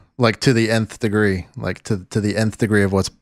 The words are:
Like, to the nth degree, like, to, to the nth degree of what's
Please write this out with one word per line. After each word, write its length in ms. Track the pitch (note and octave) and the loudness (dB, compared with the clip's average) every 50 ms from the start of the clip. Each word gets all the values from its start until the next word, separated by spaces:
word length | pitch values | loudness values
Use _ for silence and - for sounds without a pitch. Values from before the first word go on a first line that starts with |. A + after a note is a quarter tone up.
| - _ _ - | -18 _ _ 0
Like, 220 | B2 A2+ G#2 - | 0 0 0 2
to 120 | - C#3+ B2+ | 2 2 4
the 180 | A2+ A2+ G#2+ | 4 2 2
nth 300 | A2+ A2+ A2 - - - | 2 0 0 -2 -6 -6
degree, 460 | - A2 G2+ G#2+ G#2+ G2+ F#2+ F2+ F2 - _ | -4 -2 0 2 2 2 0 -2 -6 -10 _
like, 260 | - G#2+ F#2 F2+ - _ | -8 -8 -8 -8 -8 _
to, 200 | - A2+ F#2+ F2+ - | -6 -4 -4 -4 -4
to 100 | - A2 | -4 -2
the 160 | G2+ G#2 G2+ | -2 0 -2
nth 220 | G#2 A2 A2 - - | 0 -2 -2 -2 -2
degree 260 | B2 G2+ G#2+ G#2 G2+ | -2 2 2 2 2
of 80 | G2 G2 | 2 2
what's 180 | G2 F#2+ - - _ | 0 0 -2 -6 _